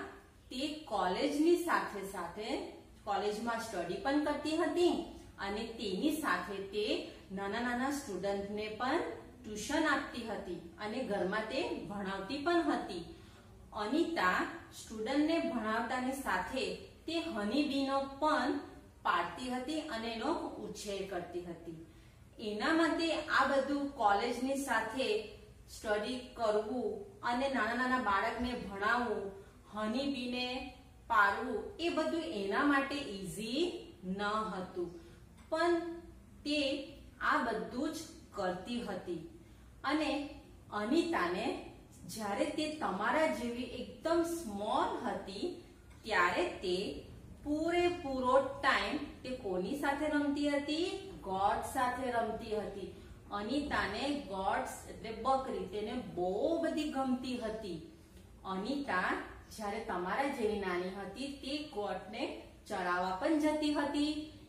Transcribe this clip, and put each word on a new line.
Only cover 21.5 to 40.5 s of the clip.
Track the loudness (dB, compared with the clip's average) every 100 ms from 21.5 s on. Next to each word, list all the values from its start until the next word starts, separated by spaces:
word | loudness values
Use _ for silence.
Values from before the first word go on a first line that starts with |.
| -8 -10 -12 -14 -18 -20 -20 -20 -10
એના | -4 0 2
માટે | 4 4 4 2 0
આ | 2 4
બધું | 6 4 4 2 0
કોલેજની | 2 4 6 2 0 0 0
સાથે | 2 0 0 0 2 0 -2 -10 -18 -20 -18
સ્ટડી | -8 0 0 0 -4 -6
કરવું | 0 2 4 2 0 0 -2 -8 -4
અને | 0 2 2
નાના | 2 2
નાના | 2 2 4
બાળકને | 4 4 2 0 -2
ભણાવવું, | -2 -4 0 2 4 2 0 -4 -8 -14 -20 -12
હનીબીને | -4 -2 0 0 0 -2 -2 -2 -4 -8 -12 -18 -16 2
પાળવું | 6 6 4 0 -2 -4 -2
એ | 0
બધું | 2 2 0
એના | -2 -2 0 4
માટે | 6 6 4
ઈઝી | 0 -4 -6 -6 -4 -2 0 0 0 -10 -10
ન | -6 -2
હતું, | 0 0 0 -2 -4 -4 -4 -6 -16 -18 -20 -20 -2
પણ | 2 4 4 2 -6 -12 -16 -20 -10
તે | -2 2 2 0 -4 -12 -18 -4
આ | 2 2
બધું | 2 0 -2 -2 -2
જ | -4 -8 -14 -10
કરતી | -2 -2 -2 -4 -4
હતી. | -4 -4 -4 -6 -8 -14 -20 -20 -20 -6
અને | 0 2 2 0 -4 -10 -16